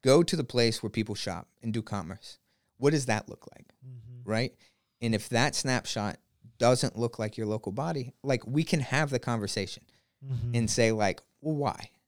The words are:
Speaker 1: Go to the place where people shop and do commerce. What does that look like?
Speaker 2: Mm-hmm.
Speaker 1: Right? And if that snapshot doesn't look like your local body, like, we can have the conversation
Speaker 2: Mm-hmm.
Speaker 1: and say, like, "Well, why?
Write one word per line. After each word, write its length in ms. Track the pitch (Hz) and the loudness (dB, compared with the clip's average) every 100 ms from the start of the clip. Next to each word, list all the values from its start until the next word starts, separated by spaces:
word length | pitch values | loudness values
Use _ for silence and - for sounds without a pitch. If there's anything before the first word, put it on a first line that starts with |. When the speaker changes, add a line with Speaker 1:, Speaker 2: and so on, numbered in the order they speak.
Speaker 1:
Go 220 | 135 143 | 6 6
to 120 | 170 170 | 6 0
the 80 | |
place 380 | 127 123 117 110 | 0 2 2 2
where 60 | - | -4
people 260 | 117 104 101 | -2 -2 -4
shop 320 | - 87 - _ | -6 -6 -10 _
and 120 | 117 | -4
do 80 | 113 | -4
commerce. 580 | 110 101 82 95 - - _ _ _ _ | -4 -6 -6 -12 -16 -20 _ _ _ _
What 140 | 135 | 2
does 140 | 156 123 | 2 0
that 240 | 107 - | -2 -2
look 180 | - - - | -16 -18 -20
like? 120 | - _ 127 | -20 _ -20
Speaker 2:
Mm-hmm. 440 | 123 113 123 120 | -18 -18 -16 -2
Speaker 1:
Right? 240 | 110 127 - _ _ _ _ | -2 -2 -6 _ _ _ _
And 140 | 117 110 | 0 0
if 140 | - | 2
that 260 | 117 139 - | 2 2 2
snapshot 640 | 131 127 - - 104 - _ _ - _ | -2 -2 -2 -4 -4 -6 _ _ -20 _
doesn't 400 | 117 127 135 - | 4 4 2 -2
look 220 | 117 - | -4 -2
like 180 | 107 - | -6 -4
your 100 | 107 | -4
local 240 | 110 - | -4 -4
body, 420 | 104 156 160 123 - | -4 -4 -4 -8 -10
like, 220 | 139 127 - | -2 -2 0
we 160 | 135 | 0
can 160 | 165 170 | 2 0
have 300 | 131 131 151 | 2 0 0
the 100 | 127 | 0
conversation 640 | - 117 101 - 95 - _ _ _ _ 135 | -2 -2 -2 -4 -4 -8 _ _ _ _ -8
Speaker 2:
Mm-hmm. 300 | 123 117 120 | -4 -2 0
Speaker 1:
and 140 | 113 | 2
say, 220 | - 113 | 4 4
like, 300 | 110 101 - _ _ | 6 2 0 _ _
"Well, 120 | 151 151 | -4 0
why? 360 | 139 - - _ | 0 -4 -12 _